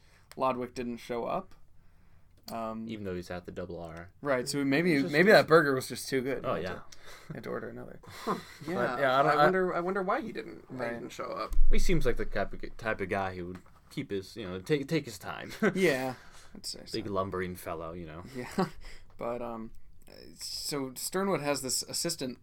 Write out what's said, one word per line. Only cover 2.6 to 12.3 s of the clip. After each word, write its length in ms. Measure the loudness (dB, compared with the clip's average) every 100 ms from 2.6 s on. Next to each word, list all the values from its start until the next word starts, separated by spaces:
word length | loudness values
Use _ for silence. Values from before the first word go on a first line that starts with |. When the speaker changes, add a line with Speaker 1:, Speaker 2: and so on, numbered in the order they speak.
| -6 -8 -8
Speaker 2:
Even 160 | -8 -6
though 100 | -6
he's 160 | -6
at 140 | -10 -10
the 80 |
double 260 | -10 -8 -8
R. 280 | -10 -12 -16 -10
Speaker 1:
Right, 280 | -2 -2 0
so 160 | -2 2
maybe, 340 | 2 4 2
Speaker 3:
Just 140 | 2
Speaker 1:
maybe 180 | 4 8
that 160 | 8 10
burger 260 | 6 6
was 140 | 0 -2
just 220 | -10 -4
too 100 | -2
good. 220 | -2 -4
Speaker 2:
Oh, 120 | -2 -4
Speaker 1:
He 80 |
had 80 | -4
Speaker 2:
yeah. 40 | -8 -12 -16 -16 -18 -14
Speaker 1:
to, 40 | -12
had 80 | -8
to 40 |
order 200 | -8 -8
another. 320 | -12 -14 -16 -18
Speaker 3:
Huh, 300 | -10 -6 -6 -6 -16 -6
yeah, 80 | -2
Speaker 1:
But, 240 | -2 0
yeah, 180 | 2 4
I 60 |
don't, 80 | 4
Speaker 3:
I 20 | 6
Speaker 1:
I 80 | 6
Speaker 3:
wonder, 280 | 6 2 0
I 40 |
wonder 240 | -2 -2
why 160 | 0 -2
he 140 | -2
didn't, 320 | -8 -10 -14 -14
why 80 | -6
he 160 | -6
Speaker 1:
Right. 80 | -6
Speaker 3:
didn't 140 | -10
show 100 | -10
up. 320 | -8 -6 4 10 12
Speaker 2:
He 80 | 12
seems 260 | 10 8 6
like 120 | 2
the 80 |
type 260 | 0